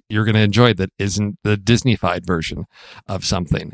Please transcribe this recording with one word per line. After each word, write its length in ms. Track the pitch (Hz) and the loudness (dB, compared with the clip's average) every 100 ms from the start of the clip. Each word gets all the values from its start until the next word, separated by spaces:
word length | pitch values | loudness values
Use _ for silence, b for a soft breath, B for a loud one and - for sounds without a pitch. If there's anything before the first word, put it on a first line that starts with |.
| - | -6
you're 160 | 107 107 | -2 2
gonna 140 | 110 | 2
enjoy 340 | 104 101 120 | 4 4 4
that 160 | 92 95 - | 4 -2 -4
isn't 380 | 98 92 104 - 104 | -4 -2 -4 -4 -2
the 100 | 104 | 0
Disney-fied 680 | 98 117 131 107 90 90 90 | 2 2 2 0 0 -2 -2
version 400 | 87 78 90 92 B B B B | -4 -4 -8 -12 B B B B
of 160 | 95 | -8
something." 480 | - 92 87 - - | -4 -2 -2 -4 -4